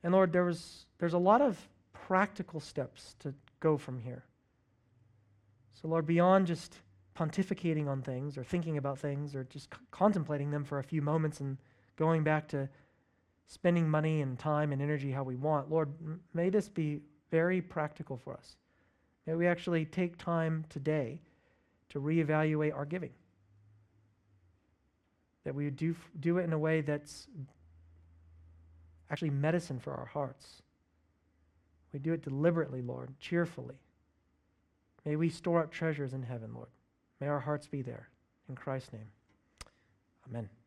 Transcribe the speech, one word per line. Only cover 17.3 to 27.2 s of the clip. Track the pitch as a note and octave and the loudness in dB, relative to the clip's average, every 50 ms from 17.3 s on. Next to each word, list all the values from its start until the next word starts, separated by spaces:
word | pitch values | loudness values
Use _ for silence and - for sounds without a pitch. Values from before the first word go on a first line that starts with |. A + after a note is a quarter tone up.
| - E3 E3 F3 F#3 F#3 | 2 2 4 4 2 0
practical | F3 F3+ - D#3+ D3+ D3 D3+ - C#3+ - C3+ | -2 -2 -4 -4 -4 -4 -6 -10 -10 -10 -10
for | A#2+ - C#3 C3 | -10 -10 -12 -12
us. | - - - - _ _ _ _ _ _ _ _ _ _ _ _ _ _ | -12 -14 -20 -20 _ _ _ _ _ _ _ _ _ _ _ _ _ _
May | - D#3+ | -4 0
we | E3 E3+ | 2 4
actually | F3 F3 E3+ - F#3 E3+ E3 D#3+ | 4 2 2 0 0 0 0 0
take | D#3 - - F3+ F3 E3+ | 0 0 0 0 -2 -2
time | E3+ - - E3+ E3 E3 D#3+ D#3+ D#3+ D#3 D#3 | -6 -4 0 0 2 2 0 0 -2 -4 -6
today | - D3+ C3+ D3+ D#3 D#3 C3+ A2+ C3+ - - _ _ _ _ _ _ _ _ _ _ _ _ _ | -8 -4 -2 0 0 0 0 -2 -6 -10 -14 _ _ _ _ _ _ _ _ _ _ _ _ _
to | - C#3+ | -8 -4
reevaluate | C#3 D3+ D#3+ E3 D#3+ C#3+ D#3 D3+ D#3 D#3 D#3 D3+ D3+ D3+ D3+ | -2 2 2 2 4 4 2 2 4 2 2 2 0 0 -2
our | C#3 C#3+ | -4 -6
giving. | D3 E3 F#3 E3 - - _ _ _ _ _ _ _ _ - _ _ - _ _ _ _ _ _ _ _ _ _ _ _ _ _ _ _ _ _ _ _ _ _ _ _ _ _ _ _ _ _ _ _ _ _ | -6 -6 -8 -8 -10 -14 _ _ _ _ _ _ _ _ -20 _ _ -20 _ _ _ _ _ _ _ _ _ _ _ _ _ _ _ _ _ _ _ _ _ _ _ _ _ _ _ _ _ _ _ _ _ _
That | - C3+ | -8 -6
we | C#3 D3 | -4 -4
would | D3 C#3 | -4 -4
do, | - D#3+ E3 E3 E3+ - - - D#3+ | -2 -2 -2 -2 -4 -10 -16 -14 -4
do | C3+ E3+ E3+ F3+ | 0 0 2 2
it | F3+ | 0
in | F3 D#3+ | 0 0
a | |
way | D#3 D3+ D#3 D#3+ D#3+ | 0 2 2 2 2
that's | D3+ D3 D3 C#3+ D3 - - - | 2 0 -2 -4 -4 -10 -18 -18